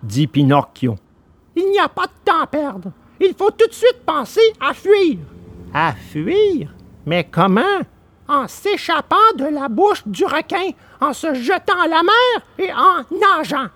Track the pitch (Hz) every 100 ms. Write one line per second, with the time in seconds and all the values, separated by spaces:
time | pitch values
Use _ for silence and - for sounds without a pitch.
0 | 117 110 151 - 143 143 131 - 127 110
1 | _ _ _ _ _ - 381 403 311 -
2 | 370 _ - 339 294 285 294 190 180 -
3 | _ _ 381 - 392 - 440 - 466 494
4 | - 311 240 - 453 427 269 285 359 403
5 | 359 202 143 - - - - 147 160 123
6 | - 151 170 370 415 339 156 - - -
7 | - 175 160 - 190 190 359 403 294 _
8 | _ _ _ 294 226 - 403 403 - 320
9 | 277 349 440 370 277 294 269 214 403 403
10 | - 190 349 294 320 381 370 - _ -
11 | 285 262 320 262 240 359 - 359 330 320
12 | 339 453 494 466 - - 381 220 320 349
13 | 247 349 403 359 285 285 240